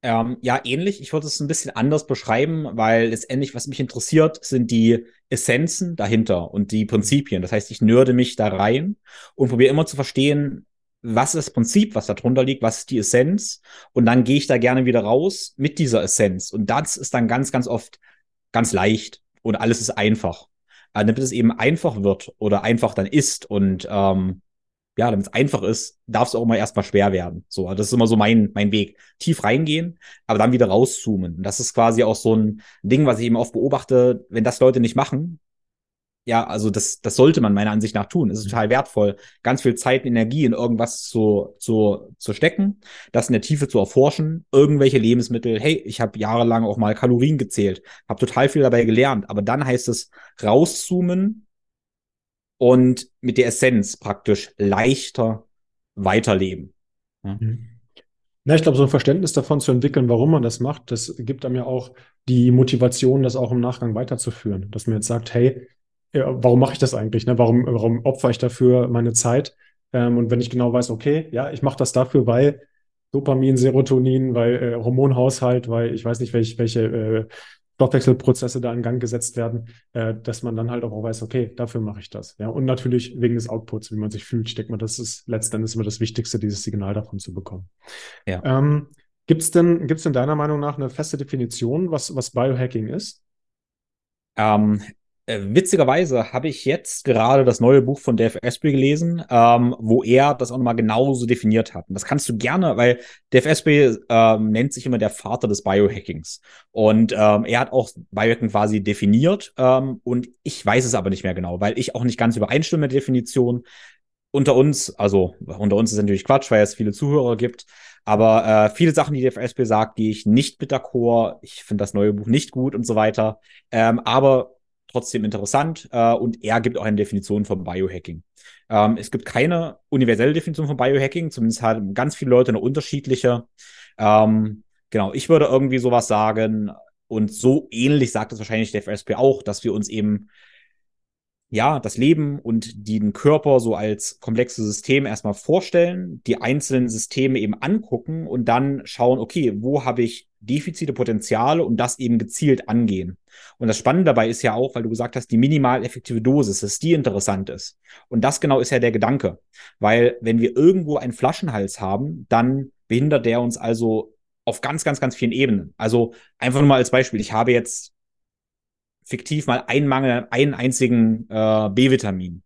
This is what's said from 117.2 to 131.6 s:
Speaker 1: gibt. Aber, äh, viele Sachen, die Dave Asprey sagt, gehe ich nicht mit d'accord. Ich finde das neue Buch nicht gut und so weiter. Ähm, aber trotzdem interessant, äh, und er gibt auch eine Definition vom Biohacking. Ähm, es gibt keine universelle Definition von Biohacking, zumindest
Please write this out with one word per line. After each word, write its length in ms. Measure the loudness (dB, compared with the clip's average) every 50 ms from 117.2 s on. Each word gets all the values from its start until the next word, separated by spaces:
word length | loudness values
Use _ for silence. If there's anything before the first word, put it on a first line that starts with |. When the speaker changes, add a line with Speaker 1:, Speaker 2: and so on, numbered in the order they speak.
| 0 0 -2
Speaker 1:
gibt. 300 | -2 -2 -4 -4 -8 -20 _ _ -20 -20 -20 -20 _ _
Aber, 400 | 0 2 4 6 6 6 4 4
äh, 280 | 4 4 4 4 4 2
viele 180 | 2 2 2 2
Sachen, 200 | 2 0 0 -2
die 80 | -2
Dave 180 | -2 -2 -2 -2
Asprey 280 | -8 -8 -4 -4 -2
sagt, 300 | 0 2 0 0 -2 -4
gehe 120 | -4 -4 -4
ich 160 | -4 -2 0
nicht 340 | 2 2 4 2 0 -6 _
mit 140 | -8 -6 -6
d'accord. 640 | -6 -6 -4 -4 -2 0 2 2 2 2 0 -4 -10 -20
Ich 220 | -20 -20 -20 -10
finde 180 | -6 -4 -4 -4
das 100 | -4 -2
neue 220 | 0 0 0 0
Buch 140 | -2 -2 0
nicht 220 | 0 0 0 -2
gut 240 | -6 -4 -4 -4 -4
und 120 | -6 -4
so 80 | -2 0
weiter. 460 | 2 2 0 0 0 -2 -2 -2 _ _ _ _ -20 _ _
Ähm, 300 | -2 0 2 2 2 0
aber 540 | -2 0 0 4 4 4 4 4 2 -4 _ _ _ _ _ _ _ _
trotzdem 320 | -6 -6 -6 -4 -6 -4 -4
interessant, 640 | -4 -4 -6 -8 -2 -2 0 0 0 -4 -10 -14 -8 -2
äh, 220 | 2 2 2 2
und 280 | 2 -2 -4 -6 -6 -4
er 200 | -2 -2 0 0
gibt 160 | -2 -4 -4
auch 60 | -4
eine 120 | -2 0
Definition 480 | 0 -2 -2 -2 -6 -4 -2 -2 -2 -2
vom 180 | -2 -4 -6 -6
Biohacking. 600 | -8 -4 -4 -4 -4 -6 -10 -12 -12 -16 -16 -16 _ _ _ _ -20 -20 _ _ _
Ähm, 260 | 2 2 4 4 2
es 140 | -2 -4 -8
gibt 160 | -8 -8 -8
keine 500 | -4 -2 0 0 0 0 -2 -4 -6 -10 _ _ _
universelle 420 | 0 0 2 2 2 2 2 2 0
Definition 340 | 0 -4 -6 -6 -6 -4
von 120 | -6 -2 -2
Biohacking, 520 | 0 0 2 0 0 -2 -4 -6 -8 -8
zumindest 300 | -6 -4 -2 -2 -2 0